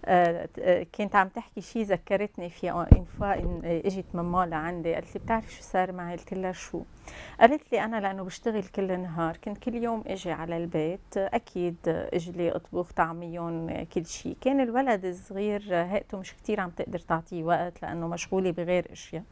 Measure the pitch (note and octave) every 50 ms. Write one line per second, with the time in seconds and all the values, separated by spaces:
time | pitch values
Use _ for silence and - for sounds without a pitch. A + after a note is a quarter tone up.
0 | - - F#3+ F3 F3 E3+ E3+ E3+ - E3 - - - F#3 F3+ F3 F3 - - -
1 | G#3 G3+ - G3+ F#3+ F#3+ - A#3 A3+ - _ A3 F3+ - - A#3 A3 G3+ F#3+ E3+
2 | - - G3+ F#3+ G#3 G#3 - - F3 F3 - - - F3 E3 E3+ E3+ - - F#3
3 | F3+ - - - G#3 G3+ G3 - F3+ F3 F3 E3+ D#3+ E3 E3+ E3 - G3 F#3+ F#3+
4 | F3+ - - F3+ E3+ F3 F3 F#3 F#3 E3+ D#3+ D#3 D#3 E3+ F3+ F3 D#3+ E3 E3 D#3
5 | D3+ - - G#3 - - A3+ A3+ A3 - - - - - - F#3+ F#3 F#3 F#3 F3+
6 | F3 E3+ F3 F3 - - G3 F#3+ F#3 F#3 F3+ - - - - - - - - -
7 | - - - - - - - - - A#3 D4 D4+ - _ - G#3 - A3 A3+ A3
8 | G3 G3 G3 F#3+ F#3+ F#3 - - - A#3+ A3 G#3+ F#3+ F#3+ - - G3 F#3 F#3 F3+
9 | F#3 F3+ D#3 E3+ E3 D#3+ E3 - - G#3+ G#3 G3+ - B3+ A3+ A#3+ A#3 A#3 A3+ A3
10 | G#3+ - F#3+ F#3+ F3+ F3+ D#3+ D#3+ D#3+ E3+ E3+ E3 E3+ E3+ E3+ E3 D3+ D#3+ F3+ F#3+
11 | - - - G3+ F#3+ - - A#3 - - - F#3 F3 F3 E3+ E3+ - E3+ D#3+ -
12 | - - - F3 E3 F3+ F3 F3 F3 E3 - E3+ - - - F3 F3+ E3+ - -
13 | E3+ E3 E3 E3+ F3 E3+ E3 F3 E3+ E3+ E3+ E3 E3 E3 E3+ - - E3+ - F3+
14 | E3 - - - - - - - - C4 C#4 C#4 C4 A#3 A3+ B3+ C#4 C4+ A3+ G3
15 | F#3 F#3 F3+ F3+ F#3+ - G3 G3 G#3 G#3 G#3 G#3 G#3 G#3 F3+ E3+ E3+ F3 G3 G#3+
16 | - - - F#3+ F#3 - - - - - G#3+ G#3 F#3+ F3 - - - - A#2+ F3
17 | - - E3+ D#3+ E3 - F#3 F3 D#3+ E3 F3 D3+ E3+ F3+ F3 - - - - E3+
18 | E3 E3 E3+ E3+ - - - F#3+ F#3+ F#3 E3+ F3 F3 E3+ F3+ F3+ F3 - - -
19 | - - - E3 G3+ -